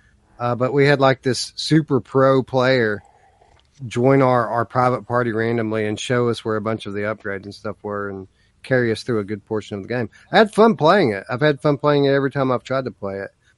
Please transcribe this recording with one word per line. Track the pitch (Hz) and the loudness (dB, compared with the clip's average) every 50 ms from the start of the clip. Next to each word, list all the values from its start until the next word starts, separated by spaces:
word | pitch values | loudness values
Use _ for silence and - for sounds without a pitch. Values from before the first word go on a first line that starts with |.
| _ _ _ _ _ _ _ - | _ _ _ _ _ _ _ -6
Uh, | 120 120 123 | -4 -4 -2
but | 110 123 127 123 | -2 -2 0 2
we | 143 139 | 2 4
had, | 143 147 135 | 4 4 6
like, | 135 131 131 - | 4 4 4 2
this | - 131 120 - - - - | 0 -4 -4 -4 -6 -10 -10
super | - - - 151 160 151 - 147 123 | -10 -2 2 2 2 2 2 0 -2
pro | 104 - - 135 131 131 135 135 127 | -2 0 0 2 4 4 4 2 0
player | - - 131 123 127 131 127 117 107 107 101 - _ _ _ _ _ _ _ _ _ _ _ _ _ _ - - | 0 0 0 2 2 2 2 2 0 -2 -4 -8 _ _ _ _ _ _ _ _ _ _ _ _ _ _ -16 -14
join | 113 - 123 120 131 135 139 135 | -8 -4 0 2 4 4 4 4
our, | 127 127 123 117 104 | 4 4 2 0 0
our | 107 117 113 | -2 -4 -4
private | - - 127 127 127 123 113 101 | -2 0 0 2 2 0 -2 -4
party | - 120 123 123 120 107 | -4 -2 -2 -2 -2 -2
randomly | 110 113 117 117 120 113 110 107 110 107 | -2 -2 -2 -2 -2 -2 -2 -2 -2 -2
and | 104 107 101 | -4 -4 -6
show | - - 127 123 123 120 | -4 -2 0 0 0 0
us | 113 - - | -2 -4 -4
where | 113 110 | -4 -4
a | 107 101 | -4 -4
bunch | 110 110 107 - | -4 -6 -6 -6
of | 107 98 | -8 -8
the | 101 | -6
upgrades | 101 104 110 104 - 107 98 98 98 | -6 -6 -6 -8 -8 -10 -10 -10 -10
and | 101 98 | -14 -16
stuff | - - 110 101 - - | -14 -12 -12 -12 -12 -10
were, | 104 104 101 101 101 | -10 -8 -8 -8 -8
and | 98 98 95 - _ _ _ _ _ _ - | -10 -12 -14 -16 _ _ _ _ _ _ -4
carry | - 131 127 123 117 | -2 0 2 2 0
us | 110 - - | -2 -4 -4
through | - 123 107 | -4 -4 -4
a | 101 | -4
good | 95 107 101 - | -4 -8 -10 -8
portion | - 110 107 104 - 107 | -6 -6 -6 -6 -6 -10
of | 101 95 | -10 -8
the | 87 | -6
game. | 113 127 117 104 _ - _ - - | -6 -6 -6 -6 _ -14 _ 0 2
I | 190 | 2
had | 226 208 - | 2 4 4
fun | - 214 233 202 | 4 4 4 4
playing | 139 147 156 180 208 180 120 104 | 4 4 4 4 4 4 2 0
it. | 98 - - | -2 -6 -8
I've | 120 117 | -4 0
had | 151 151 147 135 | 0 0 0 2
fun | - 156 143 135 | 0 0 0 0
playing | - 147 147 143 139 | 0 0 2 2 2
it | 139 | 2
every | 139 139 135 139 131 | 2 2 0 -2 -2
time | 143 135 131 | -2 -2 0
I've | 127 117 - | -2 -2 -4
tried | - 131 135 131 | -4 -6 -4 -4
to | 123 | -6
play | 101 _ - 98 98 98 | -8 _ -10 -8 -8 -8
it. | 98 - _ _ _ _ _ | -10 -12 _ _ _ _ _